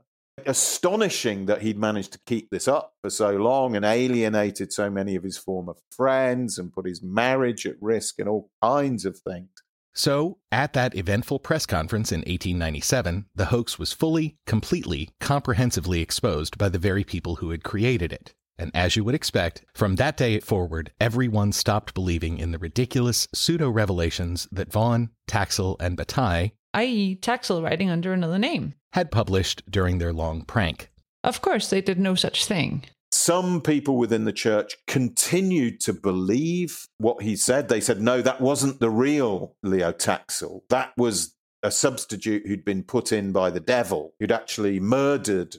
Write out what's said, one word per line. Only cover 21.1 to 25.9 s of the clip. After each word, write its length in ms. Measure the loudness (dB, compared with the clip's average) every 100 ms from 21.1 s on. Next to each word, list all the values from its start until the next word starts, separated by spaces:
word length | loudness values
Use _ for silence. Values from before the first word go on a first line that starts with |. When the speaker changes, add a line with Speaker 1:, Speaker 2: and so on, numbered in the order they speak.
| 2 2 2 2
Speaker 2:
stopped 420 | 0 0 0 -2
believing 460 | -4 0 0 -2 -4
in 120 | -4
the 60 | -4
ridiculous 680 | -4 -2 0 2 2 0 -2
pseudo-revelations 1120 | -2 0 2 2 2 2 2 0 0 -4 -4 -6
that 200 | -6 -2
Vaughn, 400 | 0 2 2 0 _ -4
Taxil, 500 | -2 0 0 -2 0
and 160 | -2